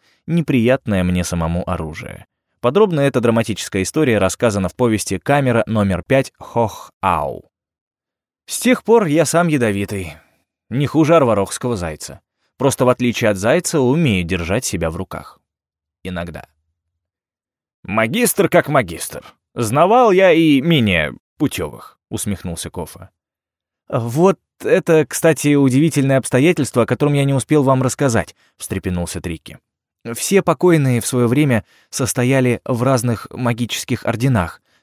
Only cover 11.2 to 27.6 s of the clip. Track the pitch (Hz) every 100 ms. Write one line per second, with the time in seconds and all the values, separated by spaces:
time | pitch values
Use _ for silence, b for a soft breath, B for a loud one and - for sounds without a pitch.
11.2 | 127 104 98 - 127 110 85 78 - -
12.2 | _ _ _ - 139 - 123 123 123 110
13.2 | 113 95 107 170 - 160 123 151 151 95
14.2 | 82 90 85 110 - 87 80 85 95 -
15.2 | - - _ _ _ _ _ _ 92 87
16.2 | 87 78 - _ _ _ _ _ _ _
17.2 | _ _ _ _ _ _ - 107 113 214
18.2 | 233 - 247 175 143 147 90 80 - 73
19.2 | - _ _ - 113 135 180 240 233 185
20.2 | 190 160 160 139 156 160 107 85 76 52
21.2 | _ - 147 - 78 58 - _ - 107
22.2 | 101 98 90 85 - - 78 - - _
23.2 | _ _ _ _ _ _ - 127 117 131
24.2 | 185 - _ - 113 180 - 156 143 -
25.2 | 165 160 147 143 135 131 160 147 135 135
26.2 | - 127 156 165 131 123 113 123 147 143
27.2 | 139 135 - 151